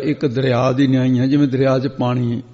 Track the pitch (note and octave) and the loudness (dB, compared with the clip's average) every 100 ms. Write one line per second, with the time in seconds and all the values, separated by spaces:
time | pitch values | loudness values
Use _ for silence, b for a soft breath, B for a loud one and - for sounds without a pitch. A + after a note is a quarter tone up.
0 | D3+ C#3 D3+ A#2+ C3 A#2+ C3 C3 C#3 C3 | -2 -2 -2 -2 0 0 0 0 2 2
1 | B2+ B2+ C3 C#3+ C#3+ C3 C3+ C3 C3 - | 2 2 2 2 2 2 0 0 -2 -4
2 | B2 B2 A#2+ A#2 - | -2 0 -2 -4 -6